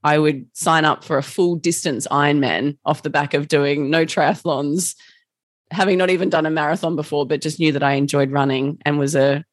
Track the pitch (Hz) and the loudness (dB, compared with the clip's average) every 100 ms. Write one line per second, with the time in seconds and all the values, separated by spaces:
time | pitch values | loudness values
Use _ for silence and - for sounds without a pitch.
0 | 151 151 151 139 123 - - 160 156 - | 2 2 2 0 -8 -6 0 2 2 0
1 | - 143 147 - 175 170 170 165 170 123 | -2 -4 -2 -2 0 0 -2 -2 -4 -6
2 | - 143 143 147 131 82 139 143 - 151 | -2 0 2 2 2 0 -2 -4 -4 -4
3 | 151 143 143 143 147 151 143 143 139 160 | -2 -4 -2 -2 0 0 2 0 0 0
4 | 160 - 147 - 175 139 143 160 175 - | 0 2 2 0 -2 -2 -2 -2 -4 -8
5 | - _ _ _ _ _ _ 170 190 185 | -20 _ _ _ _ _ _ -2 2 2
6 | 185 185 190 165 156 160 151 160 165 160 | 2 2 2 0 0 0 -2 -2 -2 -4
7 | 151 147 139 147 156 151 160 143 139 139 | -4 -4 -2 -2 -4 0 0 2 0 2
8 | 143 143 135 139 139 135 135 151 147 147 | 0 0 0 2 0 0 -2 -4 -2 0
9 | 139 135 139 139 160 | 0 2 2 2 -6